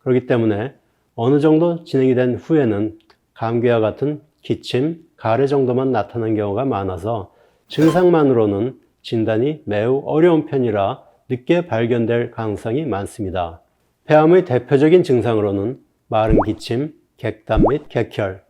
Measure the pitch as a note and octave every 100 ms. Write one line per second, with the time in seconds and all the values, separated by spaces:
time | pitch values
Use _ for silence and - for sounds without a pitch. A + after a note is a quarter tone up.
0 | - B2+ B2+ B2+ A2+ G2+ B2 - _ _
1 | _ - A#2 D3 D#3 D#3 E3+ E3+ E3+ C3+
2 | C3 B2 B2+ A#2+ - D#3+ C3 G2+ G#2+ -
3 | _ _ _ _ A2+ A#2 A#2+ A#2+ A2 G2+
4 | C#3 D3 _ _ - A2 - B2 D3 E3+
5 | - _ A2+ A#2 C#3 C#3 B2+ B2 C3+ A#2+
6 | G2+ A#2+ A2 G#2+ G#2 G2 C3+ G#2+ G2 F2+
7 | G2 A2+ F#2 _ _ _ _ - D#3 D#3+
8 | F3+ E3+ C#3+ A#2+ G#2+ G2+ A#2 - _ _
9 | - A#2 A2 A2 C3 D3+ - G#2 A2+ C3+
10 | - C#3+ F3 D#3+ D3+ C#3 A#2+ G#2 G2 C3
11 | - _ _ B2 - E3+ F3 A2+ A#2 B2
12 | A2+ A#2+ A#2+ - A2 G2+ A#2 A#2+ D#3 G2
13 | F#2+ - G2 F2+ E2+ E2+ _ _ _ _
14 | - D3+ D#3 F#3 F3 B2+ A#2+ C#3 D#3 F3+
15 | F3 B2+ A2 A2+ G#2 G2 G#2 C3+ _ _
16 | _ A2 A2 A2 - G#2+ - A#2 D3+ -
17 | _ _ A2+ G#2+ _ A2+ D#3+ D3 - -
18 | A2 - G2+ F#2+ _